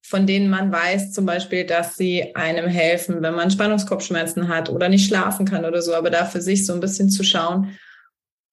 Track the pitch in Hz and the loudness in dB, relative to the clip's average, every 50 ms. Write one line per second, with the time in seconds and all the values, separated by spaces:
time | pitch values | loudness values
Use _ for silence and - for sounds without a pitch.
0 | _ - - 190 196 190 190 196 202 196 190 190 196 196 190 165 170 175 190 202 | _ -4 0 2 2 2 4 2 2 2 2 2 0 0 0 0 0 0 0 -2
1 | 196 196 - - 196 180 170 185 185 - 185 180 180 - 170 170 170 170 - - | -2 -4 -4 -2 -2 0 0 -2 -4 -4 -4 -4 -2 0 0 0 0 -2 -4 -2
2 | 185 185 180 180 170 - - - 156 160 165 170 165 180 175 175 165 165 170 175 | -2 0 0 -2 -4 -4 -6 -6 -4 -2 -2 -2 0 0 0 2 2 2 2 0
3 | 175 - 175 165 160 160 165 170 170 185 196 196 208 208 214 208 196 - 202 196 | 0 -4 -4 -2 -2 -2 0 0 2 2 2 2 2 2 2 0 0 -2 -4 -4
4 | - - 185 165 165 165 - 185 175 175 170 165 165 - - 175 175 180 196 196 | -4 -4 -2 -2 -2 -2 -2 -4 -2 -2 -2 -2 -2 -4 -2 0 2 4 6 4
5 | 196 196 208 190 185 196 202 - 196 196 190 165 165 165 170 175 170 170 165 165 | 4 4 2 0 0 0 -2 -2 -2 -2 0 -2 -2 0 -2 -2 0 0 0 0
6 | 165 175 165 170 175 - - 180 170 185 196 196 196 - 175 175 175 196 196 - | 0 2 2 2 0 0 -4 -6 -2 0 0 0 0 0 -2 -2 -2 -4 0 2
7 | 196 196 196 - 190 190 196 175 165 170 180 190 196 196 - - - - - - | 2 2 2 2 2 0 0 0 0 0 0 0 -2 -2 -4 -14 -20 -20 -20 -20
8 | _ _ _ _ _ _ _ _ _ _ | _ _ _ _ _ _ _ _ _ _